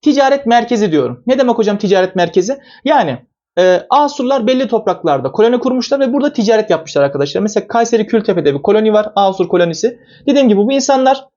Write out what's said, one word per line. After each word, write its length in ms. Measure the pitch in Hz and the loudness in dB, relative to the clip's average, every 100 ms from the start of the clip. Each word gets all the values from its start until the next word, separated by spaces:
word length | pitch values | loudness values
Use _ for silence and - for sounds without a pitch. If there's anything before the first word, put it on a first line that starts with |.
Ticaret 440 | - 277 269 277 277 | 0 2 2 0 2
merkezi 460 | 233 240 240 202 | 0 2 -2 0
diyorum. 300 | 156 123 120 - | 0 -2 -4 -4
Ne 120 | 254 | 0
demek 200 | 254 240 | 0 0
hocam 200 | 208 202 | 0 0
ticaret 380 | 208 190 185 185 | 0 0 0 -2
merkezi? 420 | 170 185 185 277 - - | -2 0 -2 -4 -10 -8
Yani, 340 | 175 294 175 123 _ _ _ - | 0 0 0 -6 _ _ _ 0
e, 280 | 185 180 - | 2 2 2
Asurlar 560 | 277 294 285 254 269 220 | 0 0 -2 -2 -2 0
belli 220 | 254 262 | 0 0
topraklarda 640 | 226 226 240 165 139 127 | -2 -2 -4 -2 -2 -2
koloni 260 | - 226 240 | 0 2 2
kurmuşlar 420 | 254 254 233 277 | -2 -2 -2 -2
ve 120 | 269 | 0
burada 200 | 277 285 | 0 -2
ticaret 380 | 294 208 220 214 | -2 0 0 0
yapmışlar 320 | - - 147 | -2 -2 0
arkadaşlar. 380 | 139 139 143 185 | 0 0 -4 -2
Mesela 260 | 208 208 - | -2 -4 -4
Kayseri 380 | 233 233 233 214 | -2 0 0 0
Kültepe'de 480 | 226 208 180 147 | -2 0 0 0
bir 80 | 139 | 0
koloni 300 | - 214 220 | 0 2 2
var. 200 | 214 214 - | 0 0 0
Asur 320 | 196 190 175 | 0 0 -2
kolonisi. 500 | 180 170 160 233 240 _ - - | 0 0 -2 -4 -6 _ -10 0
Dediğim 220 | 277 262 | 2 4
gibi 120 | 202 | 2
bu 120 | 208 | 2
insanlar 520 | 277 262 269 262 269 - | 0 0 0 2 0 -4